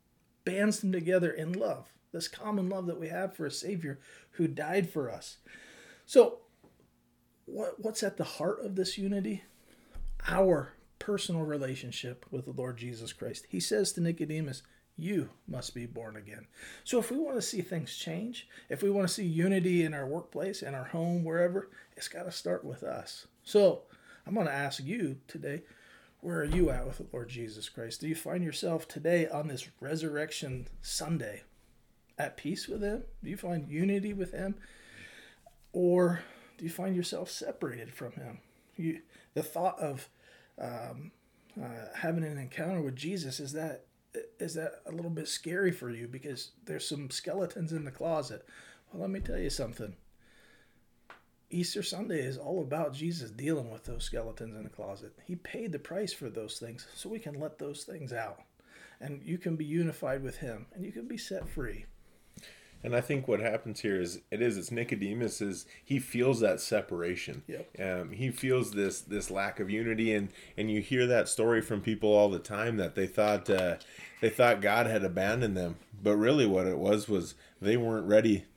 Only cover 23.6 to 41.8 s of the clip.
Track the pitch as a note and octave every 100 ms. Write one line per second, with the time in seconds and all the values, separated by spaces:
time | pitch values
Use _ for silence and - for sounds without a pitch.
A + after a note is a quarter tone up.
23.6 | G3 - - - - - - G#3 E3 C#3
24.6 | C#3+ - C3+ A3+ D#3+ C3+ - E3 C#3+ C#3+
25.6 | - - - - - _ - E3+ D3 E3
26.6 | E3 B2+ B2+ C3 - C3 A#2 B2+ A2+ G#2+
27.6 | G#2 - A#2 - D3+ D#3+ - F3+ E3+ D3
28.6 | F3+ D#3+ - - E3 F3 D#3+ D3 D3+ C3
29.6 | - - C3 D#3+ D#3+ D3 D3+ - C#3+ B2+
30.6 | - - - - D3+ E3 A2 G2 - _
31.6 | _ _ _ _ _ - C#3+ - D3 F#3+
32.6 | - A3 G3+ A3+ - - - G3 F#3 E3+
33.6 | C#3 D3 F#3+ G3+ G3+ G3+ F3+ - G3 G#3
34.6 | - - - - - - - - - _
35.6 | _ - F3+ F3+ F3 F3 - - - -
36.6 | E3 E3+ F#3+ F3+ F3 - F#3 - - -
37.6 | D3+ A#2 A2+ - B2 - B2+ B2+ - _
38.6 | _ - E3 D#3+ - - - - D3+ E3
39.6 | F3+ - D#3 C3 - _ - - - -
40.6 | B2 A#2 A#2 A#2+ D3+ - _ _ _ -
41.6 | B2 A#2